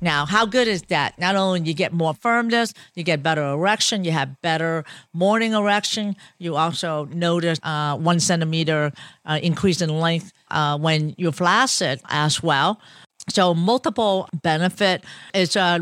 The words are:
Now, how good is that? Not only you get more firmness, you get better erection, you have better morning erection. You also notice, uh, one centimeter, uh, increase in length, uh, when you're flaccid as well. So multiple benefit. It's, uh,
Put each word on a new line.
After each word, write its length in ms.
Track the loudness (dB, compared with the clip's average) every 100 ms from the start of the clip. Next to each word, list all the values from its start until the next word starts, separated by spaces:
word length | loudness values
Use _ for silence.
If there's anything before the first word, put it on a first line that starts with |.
Now, 240 | -2 0 2
how 200 | 2 2
good 240 | 2 2
is 140 | 0
that? 360 | 0 0 0 -2
Not 160 | 0 0
only 240 | 0 0
you 120 | -2
get 180 | -2 -2
more 220 | 0 -2
firmness, 600 | -2 0 0 2 0 0 -6 -16 -8
you 80 |
get 180 | -2 -2
better 220 | 0 0
erection, 600 | -2 0 0 0 0 -2 -2
you 60 |
have 300 | -2 -2 -4
better 440 | -2 -2 0 -4 -6 -16 -12
morning 400 | -2 2 2 2
erection. 640 | 0 2 0 0 -4 -4 -6 -12 -10
You 180 | -4 0
also 480 | 0 -2 -4 -4 -4
notice, 540 | -2 0 0 0 -2
uh, 340 | -2 -2 -2 0
one 240 | 2 2
centimeter, 720 | 2 0 0 0 0 0 0 -4 -16 -14 -6
uh, 140 | -2
increase 400 | 0 0 0 0
in 180 | 0 0
length, 320 | 0 0 -4 -14 -6
uh, 260 | -2 0 0
when 380 | 0 0 0 -2
you're 160 | -4
flaccid 640 | 0 2 4 2 0 -2 -4 -4
as 340 | 0 0 0
well. 380 | 2 2 2 0 -8 -20 -20 -18 -4
So 260 | 2 2
multiple 760 | 2 2 0 0 0 2 0 -2 -4
benefit. 640 | 0 0 0 0 0 0 -4 -20 -6 -2
It's, 200 | 0 2
uh, 220 | 2 2